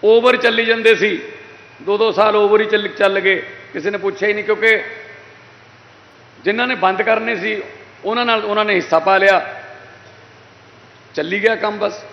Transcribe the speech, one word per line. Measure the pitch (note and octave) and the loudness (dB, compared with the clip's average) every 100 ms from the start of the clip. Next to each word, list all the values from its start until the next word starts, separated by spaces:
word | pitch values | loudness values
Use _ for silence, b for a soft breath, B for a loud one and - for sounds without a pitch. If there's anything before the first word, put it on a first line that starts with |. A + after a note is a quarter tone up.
ਓਵਰ | G#3 A#3 A#3+ B3 | 6 4 4 2
ਚੱਲੀ | A#3+ A3+ A3+ | 2 0 0
ਜਾਂਦੇ | A3+ A3 G#3 | 2 4 4
ਸੀ, | G#3 E3 - - - - - - | 2 -2 -8 -18 -20 -20 -20 -14
ਦੋ | F3 G3+ | -4 0
ਦੋ | A3+ | 0
ਸਾਲ | F3+ G#3+ G#3 | 2 2 4
ਓਵਰ | G#3 G#3+ | 4 4
ਹੀ | G#3+ | 2
ਚੱਲ, | G#3 G3+ | -2 -2
ਚੱਲ | - G3+ G3 | 0 0 2
ਗਏ, | F#3+ F#3 - - - | 0 0 -4 -16 -14
ਕਿਸੇ | F#3 E3 | -8 -6
ਨੇ | G3+ | -4
ਪੁੱਛਿਆ | G3 G3 G3+ | -6 -4 -4
ਹੀ | |
ਨਹੀਂ, | G#3 | -2
ਕਿਉਂਕਿ | G#3 G#3+ A3 A3 - - - - - - - - - - - - - - - - | -2 0 2 0 -2 -14 -20 -20 -20 -20 -20 -20 -20 -20 -20 -20 -20 -20 -20 -8
ਜਿਨ੍ਹਾਂ | - G#3+ B3 | -4 -2 -2
ਨੇ | B3 | 0
ਬੰਦ | F#3 F#3+ | 0 0
ਕਰਨੇ | A3 A3 A3+ G#3+ | 0 0 -2 -6
ਸੀ | G3+ G#3+ - - - - - | -4 -6 -10 -18 -20 -12 -6
ਉਹਨਾਂ | A3+ A#3+ | -4 0
ਨਾਲ | A3+ G#3 | -2 -2
ਉਹਨਾਂ | G#3 G#3+ | -2 0
ਨੇ | F#3+ | 0
ਹਿੱਸਾ | - E3 | 2 0
ਪਾ | F#3+ F#3+ | 2 4
ਲਿਆ, | G3 F#3 - - - - - - - - - - - - - - - - - - | 4 2 0 -12 -18 -20 -20 -20 -20 -20 -20 -20 -20 -20 -20 -20 -20 -20 -12 -8
ਚੱਲੀ | D#3 G3 | -4 0
ਗਿਆ | G#3+ A3 | 0 0
ਕੰਮ | G#3+ G#3 | -4 -4
ਬਸ। | G3+ - - | -6 -8 -18